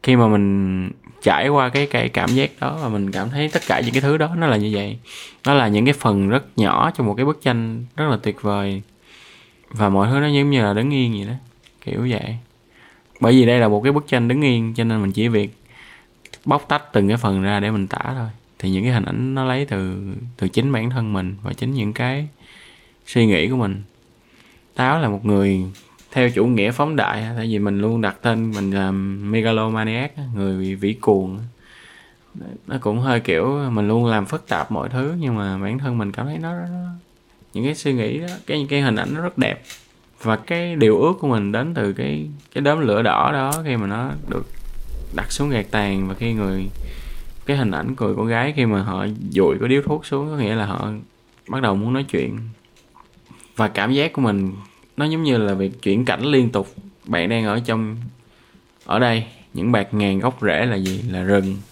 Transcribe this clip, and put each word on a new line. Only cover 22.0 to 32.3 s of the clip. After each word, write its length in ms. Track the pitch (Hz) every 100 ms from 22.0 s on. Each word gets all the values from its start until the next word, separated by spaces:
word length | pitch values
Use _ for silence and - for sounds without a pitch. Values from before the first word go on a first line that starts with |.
| 123 135 151 - - - - - _ _ -
suy 200 | 123 113
nghĩ 220 | 90 85
của 80 | 127
mình. 260 | 107 98 101 _ _ _ _ _ - _ _
Táo 260 | - 127 160
là 80 | 139
một 160 | 101
người 400 | 107 101 98 95 92 98 - _ -
theo 180 | 135 123
chủ 160 | 120 113
nghĩa 240 | 117 101
phóng 260 | 127 147 151
đại, 320 | - 107 110 117
tại 100 | 113
vì 120 | 107
mình 220 | 101 101
luôn 200 | 107 117
đặt 160 | 107 95
tên 280 | 120 113 113
mình 200 | 107 98
là 200 | 98 95 95 98 98 101
megalomaniac, 840 | 113 110 110 110 110 110 113 143 151 135
người 400 | 110 98 95 95
vĩ 180 | 95 98
cuồng. 460 | 110 - 98 92 95 120 - - - - - - _ _